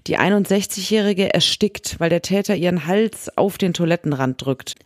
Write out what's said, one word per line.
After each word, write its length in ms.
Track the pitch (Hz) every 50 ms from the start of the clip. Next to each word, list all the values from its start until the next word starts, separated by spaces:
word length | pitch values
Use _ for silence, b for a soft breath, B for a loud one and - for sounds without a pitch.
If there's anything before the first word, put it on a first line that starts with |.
| B -
die 80 | -
einundsechzigjährige 1160 | - 135 185 208 202 190 - 190 208 196 - - 196 185 - 214 220 196 208 196 180 190 -
erstickt, 680 | - 170 - - - - 214 196 - - - - - -
weil 100 | 170 165
der 120 | 170 170
Täter 340 | - - 190 202 196 - 202
ihren 320 | 156 170 180 180 175 143 165
Hals 500 | 190 214 226 214 - - - - - -
auf 200 | 175 202 - -
den 160 | 202 180 165
Toilettenrand 680 | - 175 165 170 170 - 151 143 131 135 131 127 - -
drückt. 300 | 135 131 - - - - b b